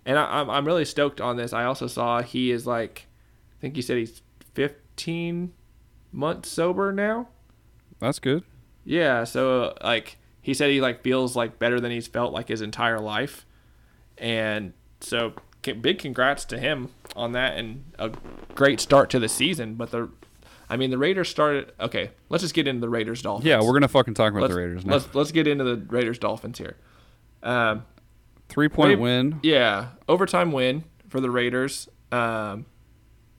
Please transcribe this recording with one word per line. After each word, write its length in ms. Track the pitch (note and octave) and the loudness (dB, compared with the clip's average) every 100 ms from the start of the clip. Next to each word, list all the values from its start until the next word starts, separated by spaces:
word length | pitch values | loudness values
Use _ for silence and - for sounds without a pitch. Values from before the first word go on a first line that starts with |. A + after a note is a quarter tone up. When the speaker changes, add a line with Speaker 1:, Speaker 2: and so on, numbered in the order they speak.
| - | 0
Speaker 1:
And 120 | D3 | 2
I, 220 | - C#3 | 2 0
I'm, 80 | C#3 | 0
I'm 160 | C3+ C#3+ | -2 0
really 200 | F3 C#3+ | 0 0
stoked 360 | - C#3+ - | 0 0 0
on 160 | A#2+ A#2+ | -4 -4
this. 160 | A#2+ | -4
I 120 | A2+ B2 | -2 -2
also 200 | C3+ A#2+ | -2 -6
saw 360 | A#2+ A#2+ A#2+ | -4 -2 0
he 260 | A#2+ B2+ B2+ | -2 -2 0
is, 140 | A#2+ A#2+ | 0 -2
like, 420 | A#2 A2 - - _ _ _ _ _ | -4 -4 -10 -20 _ _ _ _ _
I 40 | |
think 140 | C3+ C#3+ | -10 -6
he 60 | |
said 140 | A#2+ B2 | -2 -2
he's 240 | A2+ - _ _ - - | -2 -10 _ _ -14 -4
fifteen 1000 | C#3+ - _ - - E3 E3+ E3+ F3 - _ _ _ - _ | -4 -4 _ -12 -8 -6 -4 -4 -6 -12 _ _ _ -20 _
months 380 | - D3 F3+ - | -6 -4 -4 -8
sober 420 | - E3+ F#3 G3 | -2 -2 0 -2
now. 360 | G3 G#3 A3+ A#3+ _ _ _ _ _ _ - | -2 -2 -4 -8 _ _ _ _ _ _ -6
Speaker 2:
That's 180 | A#2+ - | -4 -2
good. 260 | C3 D3+ - - - _ | 0 -2 -2 -18 -20 _
Speaker 1:
Yeah, 400 | - E3 D#3 A#2+ A#2 | -4 0 2 2 0
so, 520 | B2+ C3 B2+ A#2+ - | 0 2 2 0 -2
like, 340 | G#2 A#2 - - _ _ | -2 -2 -4 -16 _ _
he 140 | - C3+ | -4 0
said 160 | D3 | 2
he, 100 | C#3 | 2
like, 220 | B2+ A#2+ | 2 -2
feels, 320 | C3 C3 B2+ B2 | 0 0 0 -2
like, 240 | A#2 - | -4 -2
better 200 | A#2 B2 | 0 0
than 120 | A#2+ | -2
he's 160 | A#2+ A#2 | -6 -6
felt, 260 | A#2 A#2+ | -4 -2
like, 140 | - A#2+ | -4 -6
his 140 | A2+ | -6
entire 360 | G#2+ G#2+ A#2+ A2+ | -6 -2 0 0
life. 460 | G#2+ G#2+ C3+ - - _ _ _ _ _ _ - | -2 -4 -6 -10 -20 _ _ _ _ _ _ -10
And 560 | A#2 A2+ A2 G#2+ F#2+ - _ _ | -4 -2 -2 -4 -6 -14 _ _
so, 320 | - A#2 A2+ - - - | -6 -4 -4 -6 -18 -10
c-, 100 | - | -8
big 260 | A2+ B2+ F#3+ | -2 -2 -2
congrats 440 | C#3+ B2 B2+ C#3 - | -4 0 0 0 -6
to 120 | A#2 | -4
him 320 | B2+ C#3+ B2 - - - | -4 -4 -6 -14 -18 -8
on 180 | A#2 | -4
that 240 | B2 C3 D#2 | -2 -2 -4
and 260 | A2+ C3+ - - | -8 -12 -16 -8
a 100 | A2+ - - - - - | -8 -8 -14 -16 -16 4
great 240 | C#3 C3 | 4 4
start 320 | - C#3+ A2 | 6 6 6
to 80 | C3 | 2
the 100 | A2 | 0
season. 460 | - C3 D#3 A2 A2+ | 2 0 0 -4 -8
But 160 | A2+ | -6
the, 180 | A#2 A2+ - - - - - - | -4 -6 -10 -20 -20 -20 -20 -8
I 100 | A#2 | -2
mean, 120 | C3 | 0
the 80 | B2+ | 2
Raiders 320 | D3+ F#3+ E3 | 2 2 -2
started, 420 | - D3+ C#3+ - - | 2 2 2 -4 -6
okay, 300 | A2 G2+ F#2+ - _ | -4 -4 -6 -10 _
let's 120 | E3+ | -2
just 140 | F3 E3 | 0 0
get 120 | C#3 | 0
into 140 | B2+ | -2
the 80 | A#2 | -2
Raiders 320 | A#2 G#2+ A#2 | -2 -2 -6
Dolphins. 240 | - G#2 D3+ | -6 -2 4
Speaker 2:
Yeah, 160 | B2 | 6
we're 120 | A2 | 6
gonna 140 | C3+ C3+ | 6 6
fucking 280 | C3+ B2 G#2+ | 6 4 4
talk 160 | A2 | 2
about 100 | G2+ | 4
Speaker 1:
Let's, 100 | B2+ F2+ | 0 0
Speaker 2:
the 40 | |
Raiders 240 | F2 F2+ F#2+ | -4 -4 0
now. 80 | |
Speaker 1:
let's, 200 | C#3+ - | 0 2
let's 180 | C#3 D3 | -2 0
get 140 | D#3+ D3+ | 2 2
into 180 | C#3+ | 2
the 140 | B2+ A#2 | 0 -2
Raiders 400 | G2 A#2+ A#2 A#2+ | -2 0 0 -2
Dolphins 400 | G#2+ A2 - - | -4 -4 -8 -12
here. 180 | - - - - - _ _ _ | -12 -14 -20 -20 -20 _ _ _
Um, 420 | A#2 B2 A#2 G#2+ - - _ _ _ - _ | -2 0 2 0 -6 -20 _ _ _ -20 _
Speaker 2:
Three-point 480 | - D3+ - D3+ C3 | 0 2 6 6 6
Speaker 1:
Ra- 60 | |
Speaker 2:
win. 360 | A#2+ B2 C3+ D#3 | 4 2 2 2
Speaker 1:
Yeah, 460 | D#3 C#3+ A#2 G2+ B2 - - | 4 6 4 2 -4 -10 0
overtime 420 | F3 F#3+ F3+ F3 | 2 4 2 2
win 320 | C#3 B2+ C#3+ D#3+ _ - | 2 0 0 -6 _ -8
for 140 | C3+ | -4
the 80 | C3 | 0
Raiders. 580 | B2 A#2+ B2+ C3+ - - _ _ | 0 0 0 -2 -6 -12 _ _
Um, 540 | B2 A#2 A2 G#2+ G2+ - _ - _ _ _ _ | -2 -2 -2 -6 -8 -14 _ -20 _ _ _ _